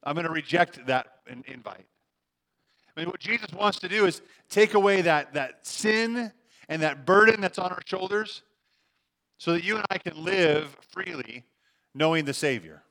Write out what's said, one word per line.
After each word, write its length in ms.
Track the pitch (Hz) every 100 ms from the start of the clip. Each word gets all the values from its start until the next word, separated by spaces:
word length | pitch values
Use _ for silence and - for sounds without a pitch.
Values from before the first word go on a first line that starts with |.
I'm 100 | -
gonna 160 | 151 165
reject 560 | 165 143 175 - - 123
that 220 | 131 123 _ -
in-, 160 | 123 131
invite." 380 | 127 107 92 95 _ _ _ _ _ _ _ _ _ _ -
I 40 |
mean, 80 | 170
what 100 | -
Jesus 320 | 190 226 214
wants 280 | 175 208 -
to 80 | 185
do 180 | 202 196
is 160 | - - _ _
take 260 | - 214
away 280 | 208 196 196
that, 320 | 170 151 139
that 320 | 151 131 - -
sin 640 | - 214 220 226 233 226 _ _ _ -
and 140 | 160
that 220 | 156 143
burden 360 | 131 190 220 220
that's 180 | 190 -
on 140 | 180
our 100 | 180
shoulders 580 | - 190 185 208 214 - _ _ _ _ _ _ _ _ _ _
so 160 | -
that 100 | 170
you 120 | 175 214
and 80 | 208
I 80 | 185
can 240 | - 156
live 540 | 165 190 165 151 151 135 _
freely 520 | - 190 160 117 120 _ _ _ _ _ 135
knowing 300 | 156 160 143
the 80 |
Savior. 500 | 135 147 123 82 78 _